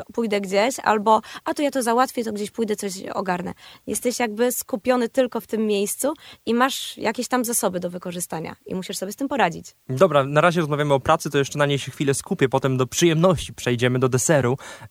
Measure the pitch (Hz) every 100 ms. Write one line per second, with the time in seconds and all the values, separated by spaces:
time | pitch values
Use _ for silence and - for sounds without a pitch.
0 | - - 233 202 196 196 226 247 - 214
1 | 208 220 - - - 320 285 269 233 233
2 | 262 - 226 208 208 - 220 208 202 185
3 | - - 190 180 185 - - - - 214
4 | 247 226 240 208 247 233 - 240 247 247
5 | 233 - 247 233 - 220 220 202 202 -
6 | 269 302 - - - 233 254 - - -
7 | 202 226 240 254 233 233 208 180 175 180
8 | 180 175 - 165 165 - - 185 180 190
9 | 190 - 277 285 185 165 - - - 131
10 | 180 143 135 147 170 175 151 147 147 139
11 | - 160 156 143 139 147 143 143 - -
12 | 143 139 - 196 135 135 139 127 127 -
13 | 175 160 185 156 - - - 120 127 127
14 | 127 123 - 151 120 135 - - -